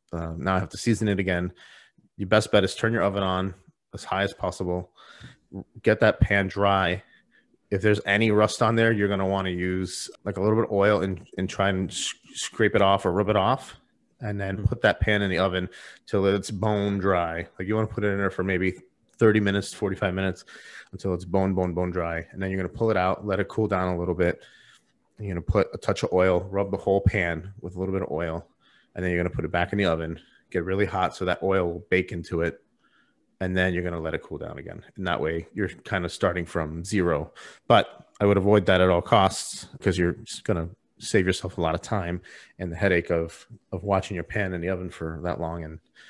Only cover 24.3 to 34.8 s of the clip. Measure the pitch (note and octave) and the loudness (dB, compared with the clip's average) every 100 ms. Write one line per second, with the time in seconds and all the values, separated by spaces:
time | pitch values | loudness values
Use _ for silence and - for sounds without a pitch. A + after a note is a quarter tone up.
24.3 | - - - _ _ _ _ _ - G#2 | 0 -8 -20 _ _ _ _ _ -12 -8
25.3 | F2 - G#2 - - - G2 - F#2 F#2 | -4 0 2 2 -2 -4 -2 0 2 4
26.3 | F2 F#2+ G2 G2 F#2+ G2+ G2 - G#2+ F2 | 2 0 -4 -2 -2 0 2 2 2 0
27.3 | D#2+ F#2 - F2 F2+ F#2+ F#2+ - D#2 E2+ | -4 -10 -14 -12 -6 -4 -4 -4 -4 -4
28.3 | D#2+ - _ _ _ _ - F2+ F2 F2 | -6 -10 _ _ _ _ -6 -2 0 0
29.3 | - E2 F2 E2+ G#2 F#2 D#2+ D#2+ D#2+ - | -4 -2 -2 0 0 2 0 -4 -8 -14
30.3 | _ _ F2+ F2 F#2+ F#2+ F#2+ F2+ - F2+ | _ _ -4 -2 0 0 0 -2 0 -2
31.3 | E2+ F#2+ F#2+ F2 F2 - F#2 - F2 - | 0 2 2 0 -4 0 0 0 -6 -6
32.3 | E2+ E2 - _ _ _ _ _ _ _ | -2 -2 -4 _ _ _ _ _ _ _
33.3 | - F#2 F#2 F#2 F2 F2 E2+ D#2+ D#2+ - | -8 -2 2 2 0 -2 -4 -4 -6 -8
34.3 | D2 D#2 C#2+ D#2+ - | -10 -10 -12 -14 -16